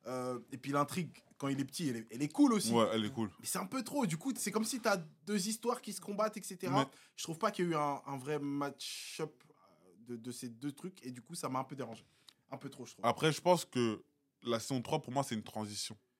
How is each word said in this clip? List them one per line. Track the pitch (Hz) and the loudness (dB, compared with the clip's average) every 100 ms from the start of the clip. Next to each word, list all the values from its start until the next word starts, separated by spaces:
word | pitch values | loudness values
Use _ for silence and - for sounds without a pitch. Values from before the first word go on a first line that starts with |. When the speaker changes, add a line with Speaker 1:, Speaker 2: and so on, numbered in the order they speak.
| 110 | -6
Speaker 1:
euh, | 127 127 123 - | -4 -2 -4 -8
et | 127 | -10
puis | 131 | 0
l'intrigue, | 143 143 185 147 - _ _ | 2 2 0 -4 -8 _ _
quand | 139 | -2
il | 135 | 0
est | |
petit, | 131 - 160 | -2 -2 -2
elle | 117 | -2
est, | 110 | -6
elle | 117 | -4
est | 151 | -2
cool | - 285 | 6 6
aussi. | 214 113 | 6 6
Speaker 2:
Ouais, | 117 110 | 6 6
elle | 113 | 4
est | 104 | 0
cool. | 117 107 - | 0 -4 -4
Speaker 1:
Mais | - | -4
c'est | 185 | -4
un | 190 | -2
peu | 262 | -4
trop. | 233 285 226 | -2 0 0
Du | 160 | 0
coup, | 269 233 | -4 -4
c'est | 214 | -2
comme | 208 | -2
si | 220 262 | -2 0
t'as | 220 196 156 - - | 2 2 -2 -14 -2
deux | 208 185 | -2 0
histoires | 220 233 233 | -2 -2 -2
qui | - | -4
se | 190 | -10
combattent, | - 202 214 214 | -6 0 0 0
et | |
cetera. | - 185 - 135 | -10 -6 0 2
Speaker 2:
Mais | 269 - - - | 2 -4 -20 -10
Speaker 1:
Je | |
trouve | - 160 | -8 0
pas | 214 | 0
qu'il | 208 175 | 2 2
y | |
a | |
eu | |
un, | 160 147 143 139 | 4 2 0 -4
un | 135 | -8
vrai | 131 151 | -2 -2
match-up, | 143 143 143 139 - - - - 156 - - | 0 0 -2 -4 -10 -8 -10 -6 -8 -8 -20
euh, | - - - 92 90 117 | -20 -20 -20 -20 -20 -10
de, | 120 | -8
de | 117 | -8
ces | 120 123 | -8 -10
deux | 117 143 | -8 -8
trucs, | 143 185 185 | -8 -12 -10
et | 131 | -12
du | 123 | -12
coup, | - | -12
ça | 170 139 | -8 -2
m'a | 131 | -2
un | |
peu | 135 139 | -4 -6
dérangé. | 117 110 - _ - _ _ | -8 -10 -16 _ -20 _ _
Un | 131 | -12
peu | 139 | -12
trop, | - | -12
je | 120 | -16
trouve. | - 113 | 2 4
Speaker 2:
Après, | - 156 | 6 4
je | 151 | 4
pense | 175 175 | 6 4
que | - 127 120 107 - _ _ _ | 4 2 2 2 -6 _ _ _
la | 120 113 | -2 -2
saison | - 135 | 0 -2
trois, | 110 151 | 0 -2
pour | - | 0
moi, | 135 | -2
c'est | 135 | 0
une | 113 | -2
transition | 104 110 104 104 - 107 _ | -4 -6 -6 -6 -8 -10 _